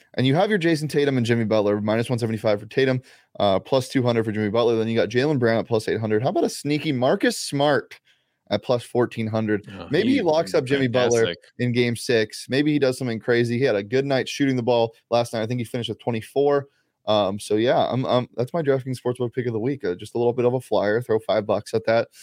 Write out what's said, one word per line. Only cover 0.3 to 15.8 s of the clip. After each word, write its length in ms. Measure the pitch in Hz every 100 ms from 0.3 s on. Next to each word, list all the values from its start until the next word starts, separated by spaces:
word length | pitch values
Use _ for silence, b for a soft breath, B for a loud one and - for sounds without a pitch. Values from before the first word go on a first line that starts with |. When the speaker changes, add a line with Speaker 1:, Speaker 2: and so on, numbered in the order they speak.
Speaker 1:
have 160 | 151 208
your 80 | 208
Jason 300 | 170 156 151
Tatum 300 | 147 143 131
and 80 | 117
Jimmy 180 | 117 107
Butler, 340 | 110 104 104
minus 300 | 107 113 120
one 80 | 120
seventy-five 420 | 117 110 110 104
for 60 | 110
Tatum, 380 | - 131 127 - b b -
uh, 200 | 101 95
plus 300 | - 135 127
two 120 | 139
hundred 240 | 120 117 110
for 60 |
Jimmy 180 | 107 104
Butler. 260 | 113 120 113
Then 120 | 110
you 80 | 113
got 140 | 101
Jaylen 280 | 120 147 143
Brown 220 | 117 113
at 80 | -
plus 200 | 110 82
eight 120 | 101
hundred. 240 | 110 107
How 60 | 139
about 160 | 330 -
a 40 |
sneaky 420 | - 143 147 156
Marcus 460 | 127 131 196 247 -
Smart 640 | - 143 147 135 - - _ _ _ _ -
at 140 | 104
plus 200 | - 123
fourteen 440 | - 123 120 - 110
hundred? 400 | 110 110 104 - 98
Speaker 2:
Oh, 80 | -
Speaker 1:
Maybe 180 | 156 220
he 60 | 269
Speaker 2:
he 60 |
Speaker 1:
locks 300 | 175 156 165
Speaker 2:
would 60 | 165
Speaker 1:
up 40 | 127
Speaker 2:
be 40 |
Speaker 1:
Jimmy 180 | 139 127
Butler 380 | 123 120 117 90
Speaker 2:
fantastic. 180 | 85 _ -
Speaker 1:
in 120 | 123
game 220 | 120 120 113
six. 520 | - 117 107 - -
Maybe 240 | 131 151
he 60 | 147
does 180 | 131 127
something 220 | 127 113
crazy. 400 | - 120 120 120
He 60 | 135
had 100 | 101
a 80 |
good 220 | 104 127 139
night 200 | 131 110
shooting 280 | - 139 127
the 80 |
ball 320 | 120 120 117 b b
last 220 | 117 120
night. 100 | 117
I 20 | 110
think 140 | 123
he 40 |
finished 260 | 110 123